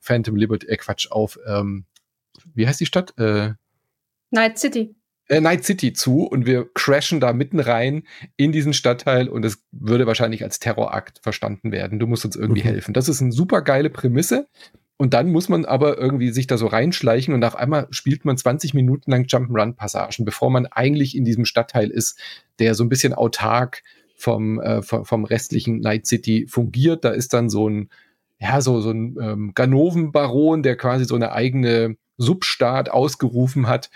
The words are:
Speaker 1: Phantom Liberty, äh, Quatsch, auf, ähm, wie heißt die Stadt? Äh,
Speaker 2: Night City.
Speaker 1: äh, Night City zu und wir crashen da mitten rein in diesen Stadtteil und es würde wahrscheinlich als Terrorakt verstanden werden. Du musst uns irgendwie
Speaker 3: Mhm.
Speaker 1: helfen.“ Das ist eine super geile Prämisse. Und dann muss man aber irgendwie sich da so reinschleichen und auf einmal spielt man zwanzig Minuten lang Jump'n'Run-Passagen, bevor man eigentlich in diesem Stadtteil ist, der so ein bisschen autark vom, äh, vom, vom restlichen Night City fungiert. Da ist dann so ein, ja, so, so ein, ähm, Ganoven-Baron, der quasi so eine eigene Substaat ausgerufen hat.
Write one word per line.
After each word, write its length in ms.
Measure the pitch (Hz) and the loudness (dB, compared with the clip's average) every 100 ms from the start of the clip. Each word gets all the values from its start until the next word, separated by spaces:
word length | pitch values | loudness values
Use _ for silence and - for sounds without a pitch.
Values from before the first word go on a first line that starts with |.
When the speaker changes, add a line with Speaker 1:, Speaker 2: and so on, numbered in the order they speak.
Speaker 1:
Phantom 340 | - 120 110 | -2 0 0
Liberty, 320 | 104 110 107 - | 0 0 0 -2
äh, 100 | 110 | -6
Quatsch, 360 | - 101 - | -4 -6 -4
auf, 260 | 110 107 - 113 | -2 -4 -4 -6
ähm, 380 | 101 101 98 92 _ _ _ _ _ - | -4 -4 -8 -12 _ _ _ _ _ -10
wie 120 | 113 117 | -2 0
heißt 140 | 143 | 0
die 60 | 165 | -2
Stadt? 300 | 180 180 - | -2 -4 -2
Äh, 340 | 110 104 107 107 _ _ _ _ _ _ _ | 0 2 -2 -6 _ _ _ _ _ _ _
Speaker 2:
Night 260 | - 220 226 | 0 0 0
City. 380 | 285 247 220 - _ _ _ | -4 -2 -6 -10 _ _ _
Speaker 1:
äh, 120 | 151 | 2
Night 240 | 160 170 | 4 2
City 280 | 131 185 127 | 0 0 -2
zu 320 | - - 135 | -2 2 2
und 200 | - 135 | 2 0
wir 220 | 120 123 120 | 2 0 -2
crashen 460 | - - 143 - 160 | -4 2 2 2 0
da 120 | 127 | 2
mitten 280 | 117 139 165 | 0 0 0
rein 420 | 120 113 127 151 - - - - | 2 2 0 -2 -8 -20 -20 0
in 140 | 143 | 2
diesen 220 | 156 143 | 2 0
Stadtteil 560 | 139 127 120 - 127 127 | 0 0 0 2 2 0
und 160 | 117 | -2
es 180 | 110 101 _ | -4 -6 _
würde 380 | - 107 120 117 | -10 0 2 2
wahrscheinlich 340 | 110 113 110 | 2 0 -2
als 160 | 101 - | -8 -6
Terrorakt 600 | 117 110 113 107 - _ | -4 -2 -2 -4 -8 _
verstanden 480 | - - 107 101 113 | -8 -4 -6 -6 -6
werden. 300 | 98 95 107 | -6 -4 -4
Du 80 | 113 | -2
musst 160 | 117 | -2
uns 100 | 107 | -4
irgendwie 280 | - 107 107 | -4 0 0
Speaker 3:
Mhm. 40 | 113 | 0
Speaker 1:
helfen.“ 280 | 104 - | -2 -2
Das 140 | 110 131 | -2 0
ist 140 | 135 | 0
eine 80 | 127 | 0
super 320 | 117 185 185 | 0 0 0
geile 280 | 143 135 147 | 2 0 0
Prämisse. 580 | - 127 123 175 247 285 _ - _ _ _ | -2 0 0 0 -2 -4 _ -20 _ _ _
Und 140 | 131 | 2
dann 160 | 120 170 | 2 2
muss 180 | 165 185 | 0 2
man 160 | 175 | 0
aber 320 | 85 131 147 - | 2 2 2 2
irgendwie 340 | 127 139 123 | 0 0 0
sich 180 | 117 131 | 0 0
da 100 | 123 | 0
so 80 | 110 | 0
reinschleichen 640 | 110 147 175 117 117 127 | 2 0 0 2 2 2
und 120 | 135 | 2
auf 100 | 113 | 0
einmal 320 | - 120 151 120 | 0 -2 -2 -2
spielt 340 | - 131 151 | -4 -2 0
man 120 | 151 131 | 0 0
zwanzig 380 | 123 143 147 | 0 0 0
Minuten 380 | 139 127 135 - | 2 2 2 0
lang 140 | 127 127 | 0 2
Jump'n'Run-Passagen, 1000 | 123 123 113 107 120 104 98 95 - | 0 0 0 0 -4 -6 -6 -6 -4
bevor 260 | 104 - 127 | -4 0 2
man 160 | 131 123 | 2 0
eigentlich 500 | - 131 147 135 135 | 0 0 2 0 0
in 80 | |
diesem 200 | 117 113 | 0 2
Stadtteil 440 | 110 - 117 123 104 | 0 0 0 0 0
ist, 280 | 113 - - - - _ - | -2 -4 -8 -16 -20 _ 0
der 160 | 113 | 2
so 80 | 110 | 4
ein 60 | 120 | 2
bisschen 260 | 131 131 | 2 0
autark 680 | - 117 - 107 117 127 - - _ _ _ | 2 0 0 0 0 0 -6 -18 _ _ _
vom, 440 | - 110 110 110 | -2 0 -2 -2
äh, 220 | 113 110 | -2 -2
vom, 220 | 101 110 | -2 -6
vom 200 | 107 113 | -2 -2
restlichen 540 | 107 117 - 113 117 113 | 0 -2 -2 -4 -2 -2
Night 300 | 110 110 - | -2 -2 -2
City 380 | 117 - 110 113 | -2 0 0 0
fungiert. 560 | - 113 117 156 165 | -2 -2 2 2 2
Da 60 | 120 | 0
ist 220 | 113 123 | -2 -2
dann 160 | 120 117 | 0 0
so 220 | 104 107 | 0 0
ein, 200 | 104 101 _ _ _ _ _ | -2 -6 _ _ _ _ _
ja, 200 | 107 139 | -2 0
so, 200 | 127 120 | 2 0
so 100 | 107 | 0
ein, 260 | 110 113 131 | -2 -4 -6
ähm, 320 | 110 104 104 | -6 -6 -6
Ganoven-Baron, 1120 | - 127 131 170 170 156 147 139 127 156 160 | 0 2 4 4 2 0 0 2 2 2 4
der 120 | 135 120 | 0 0
quasi 280 | 127 127 | 0 0
so 100 | 123 | 0
eine 160 | 120 113 | 0 -2
eigene 640 | 110 127 131 123 117 113 110 _ - | 0 -2 0 2 2 0 -4 _ -2
Substaat 720 | 123 180 - - 123 131 - | 0 0 -2 0 0 0 0
ausgerufen 800 | 113 135 - 123 123 127 135 120 | 0 0 0 -2 0 0 2 0
hat. 220 | 127 - | 0 -4